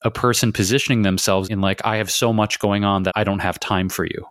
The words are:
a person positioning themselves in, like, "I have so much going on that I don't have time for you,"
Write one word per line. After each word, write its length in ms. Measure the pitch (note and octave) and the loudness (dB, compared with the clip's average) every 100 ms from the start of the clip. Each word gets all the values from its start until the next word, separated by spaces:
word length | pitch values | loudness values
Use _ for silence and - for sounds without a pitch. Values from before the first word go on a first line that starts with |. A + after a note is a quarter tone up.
a 80 | A2+ | -6
person 420 | - B2 A#2 A#2 | 0 0 2 0
positioning 480 | G#2+ F#2+ C3 - A#2+ | 2 2 2 2 2
themselves 480 | G2+ F#2 - G2 F#2+ | 2 2 2 0 0
in, 100 | G#2 | 0
like, 240 | G2 G2 | 0 0
"I 140 | A2+ A2 | -2 -2
have 140 | G2 | -2
so 200 | - A#2+ | 0 0
much 280 | A2 G#2+ - | 2 0 0
going 260 | G#2 G2+ G2+ | 0 2 2
on 160 | G2 | 2
that 120 | F#2 G#2+ | 0 0
I 80 | |
don't 160 | G2+ G2 | 0 0
have 200 | F#2 - | -2 -4
time 300 | - F#2+ F#2 | -2 0 0
for 160 | - F2 | -2 -6
you," 220 | - - | -6 -12